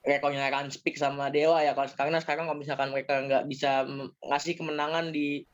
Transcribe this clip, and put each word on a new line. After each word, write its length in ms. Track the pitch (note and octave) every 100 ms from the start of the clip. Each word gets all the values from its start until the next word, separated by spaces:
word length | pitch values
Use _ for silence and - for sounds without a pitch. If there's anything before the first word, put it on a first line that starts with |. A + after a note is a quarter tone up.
| -
rekornya 440 | C#3+ C#3+ C#3 C3+
Ranspik 480 | C#3 C#3+ - E3 -
sama 360 | C#3 C#3 C#3
Dewa 280 | D3 C#3 E3
ya, 120 | D3+
kalau, 160 | C#3 C3+
karena 240 | - C#3+ D#3+
sekarang 240 | D#3+ D3+ E3
kalau 120 | D3+
misalkan 360 | C#3+ D#3 C#3
mereka 280 | C3+ C3+ C#3 C#3
nggak 200 | C3+ C#3
bisa 360 | C3+ C#3+ C3+ C3+
m-, 280 | C#3 C#3 _
ngasih 320 | - C#3+ E3+
kemenangan 560 | E3+ D#3+ D3+ D3 E3 E3
di 360 | D3+ D3 C#3+ -